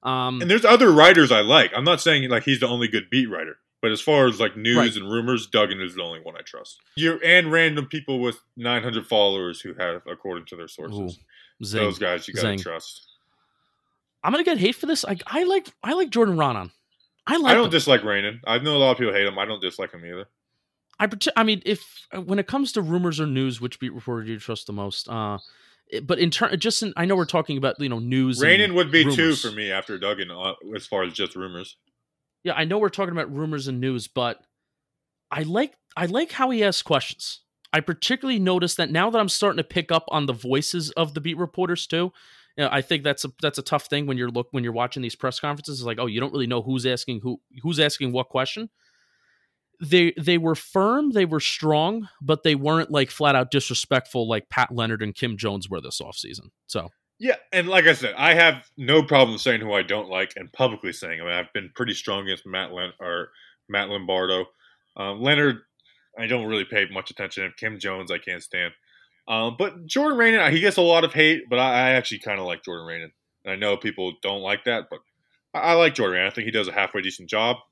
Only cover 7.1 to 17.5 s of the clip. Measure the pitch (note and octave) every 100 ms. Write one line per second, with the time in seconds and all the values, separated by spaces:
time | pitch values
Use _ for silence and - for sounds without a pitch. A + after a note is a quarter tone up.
7.1 | E3 E3 F3+ E3 E3 E3 D3 C3+ D#3 C3+
8.1 | C3 B2 A2+ _ - A#2+ A#2+ A2+ A2 -
9.1 | A2 G2+ G2 F2+ E2+ F#2+ E2+ F2+ F2 -
10.1 | F2 G2 F2 E2 F2 E2 - E2 G#2 F#2
11.1 | F2 _ _ _ _ G#2 A2 G#2 F#2 G2
12.1 | F2 - G2+ G#2 G2 F2+ E2 - - _
13.1 | _ _ _ _ _ _ _ _ _ _
14.1 | _ E3 C#4 F4 D4+ F#3+ B3 D4 D#4+ -
15.1 | F#3+ - C#4 F4+ F#4+ F#4+ _ G#3 E4 E4+
16.1 | A3+ G#3+ E3+ C#3+ A2 F2+ _ _ _ _
17.1 | _ - D#4+ C#4